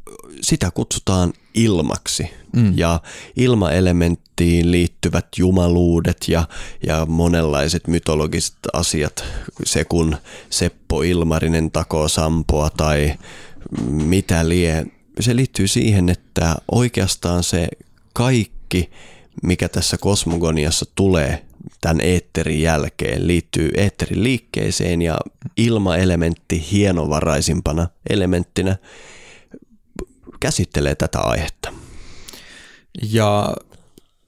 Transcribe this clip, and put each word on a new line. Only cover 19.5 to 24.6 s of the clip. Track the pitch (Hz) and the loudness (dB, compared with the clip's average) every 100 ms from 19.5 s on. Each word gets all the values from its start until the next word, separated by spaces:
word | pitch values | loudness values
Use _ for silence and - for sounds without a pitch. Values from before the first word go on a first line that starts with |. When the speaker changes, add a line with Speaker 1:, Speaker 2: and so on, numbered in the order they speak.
| 90 90 | 0 0
Speaker 1:
tässä | - - 92 | -2 -2 -2
kosmogoniassa | 98 101 82 85 85 78 76 - - - | 0 0 0 0 0 0 0 -2 -4 0
tulee | 95 87 67 76 - - - - | 2 4 2 -2 -8 -20 -20 -6
tän | 87 80 | 0 2
eetterin | 87 90 - - 78 78 | 2 0 0 -4 -2 0
jälkeen, | 82 78 69 - - - 87 | 2 0 -2 -4 -4 -2 2
liittyy | 87 - - 82 - | 0 0 -2 0 2
eetterin | 98 - 85 - | 0 0 -4 -2
liikkeeseen | 120 123 - 107 | 0 -2 -4 -4